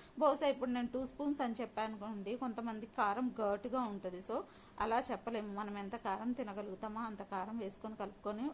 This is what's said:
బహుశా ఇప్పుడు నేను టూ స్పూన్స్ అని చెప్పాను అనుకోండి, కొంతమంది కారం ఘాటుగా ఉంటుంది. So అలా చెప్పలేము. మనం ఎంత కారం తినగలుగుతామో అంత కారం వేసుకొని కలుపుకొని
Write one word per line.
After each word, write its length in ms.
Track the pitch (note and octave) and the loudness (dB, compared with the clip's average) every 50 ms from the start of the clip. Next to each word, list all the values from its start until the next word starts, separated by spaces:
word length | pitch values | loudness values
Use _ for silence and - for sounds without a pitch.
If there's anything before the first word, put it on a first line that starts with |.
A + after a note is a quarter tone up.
| - - - - | -18 -12 2 6
బహుశా 280 | D4+ C#4+ C#4+ C#4+ D#4+ | 8 8 8 8 6
ఇప్పుడు 240 | C#4+ C#4 C4+ C4 B3+ | 4 4 4 2 2
నేను 180 | B3 B3 A#3+ A#3+ | 2 2 2 0
టూ 180 | - B3+ C4+ | 0 -2 -2
స్పూన్స్ 340 | B3+ - - D4 C#4+ D4 C#4+ | -2 -2 0 2 2 4 4
అని 140 | C4+ A#3+ A3+ - | 2 2 2 0
చెప్పాను 280 | A#3 A3 - G#3+ A3 A3 | -2 -2 0 0 0 0
అనుకోండి, 480 | A3 G3+ G#3 A3 A3 G3+ F#3+ G3 A#3+ | -2 -4 -6 -6 -6 -4 -2 -2 -2
కొంతమంది 500 | A#3+ C4 B3 G#3+ A#3 A#3 A#3 A3 G#3+ A#3 | 0 0 -2 -2 -2 -2 -2 -4 -4 -6
కారం 480 | A3 - - A3 G3+ G3+ B3 B3+ B3 - - | -6 2 4 4 4 4 4 2 0 2 2
ఘాటుగా 420 | A3 G3+ G3+ G3+ G3+ A#3+ A#3 C4 | 2 2 2 2 0 0 0 0
ఉంటుంది. 400 | B3 G#3+ G#3 F#3+ - F#3 F3+ F3+ | 0 0 -2 -2 -4 -4 -6 -6
So 220 | F#3+ - A3 D4+ - - - - - - - - | -4 -2 -2 -2 -2 -4 -10 -18 -20 -18 -2 0
అలా 200 | G#3 A3 A3 B3 | 2 4 4 4
చెప్పలేము. 540 | C#4+ C4 A#3 F#3+ - A#3 A#3 G#3+ G#3+ G#3 G3 | 4 2 -2 -2 -2 -2 -2 -2 -2 -2 -4
మనం 240 | G3+ G#3 G#3 G#3 G3+ | -4 -4 -4 -4 -4
ఎంత 180 | G3 F#3+ A#3 | -4 -4 -6
కారం 360 | A#3 - G#3 F#3+ G#3 A3 A#3+ B3 | -4 -2 -2 0 0 0 0 0
తినగలుగుతామో 680 | C#4 B3+ G#3+ F#3+ G#3 G3+ G#3 F#3+ - A3+ G#3+ G#3+ A3 | 0 -2 -4 -4 -6 -6 -6 -6 -6 -6 -6 -4 -4
అంత 220 | A#3 A3+ G#3 G3 G3 | -4 -4 -6 -8 -8
కారం 360 | - G3 F#3 F#3 G#3+ A3+ A#3 | -4 -4 -4 -2 -2 -4 -4
వేసుకొని 380 | G#3 G3 G3 - - A3 A3 | -4 -4 -6 -6 -8 -8 -6
కలుపుకొని 540 | - G3+ G3+ G3+ - - G#3 G#3 G#3+ B3+ D4+ | -6 -6 -6 -6 -6 -4 -4 -2 -2 -2 -2